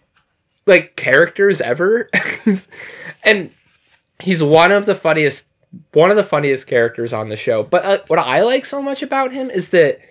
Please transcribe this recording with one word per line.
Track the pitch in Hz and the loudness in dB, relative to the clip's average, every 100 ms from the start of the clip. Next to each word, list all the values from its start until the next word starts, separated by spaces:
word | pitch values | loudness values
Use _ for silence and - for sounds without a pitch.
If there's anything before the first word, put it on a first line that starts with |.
| _ _ _ _ _ _ - | _ _ _ _ _ _ 2
like, | 180 - - | 2 2 -6
characters | 127 139 170 - 202 190 | 0 2 2 0 0 0
ever. | 120 139 185 233 - | -2 -2 0 -2 -2
<laughs> | - - - 220 190 - - - - - - | -6 -6 -4 -2 -2 -6 -20 -20 -20 -20 -4
And | 214 208 165 _ _ _ _ _ _ - | 0 0 -4 _ _ _ _ _ _ -8
he's | 190 165 | -4 0
one | 147 160 175 | 4 4 4
of | 202 202 | 4 0
the | 190 | -2
funniest, | 160 156 143 - - _ _ - _ | -2 0 -2 -4 -12 _ _ -20 _
one | 151 180 | 2 4
of | 208 | 2
the | |
funniest | 202 151 143 131 - | 0 -2 -2 -2 -2
characters | 123 117 120 117 | 0 0 -2 -6
on | 113 107 | -6 -6
the | 107 | -6
show. | - 110 | -4 -4
But, | 104 175 185 | -2 -2 0
uh, | 196 - | -2 0
what | 165 | -2
I | 123 147 | 0 0
like | 226 262 - | 0 0 -4
so | 277 | -8
much | 277 277 | -8 -8
about | 277 269 262 | -6 -4 -4
him | 262 262 | -6 -8
is | 185 180 | -8 0
that | 180 143 - _ | 2 2 -2 _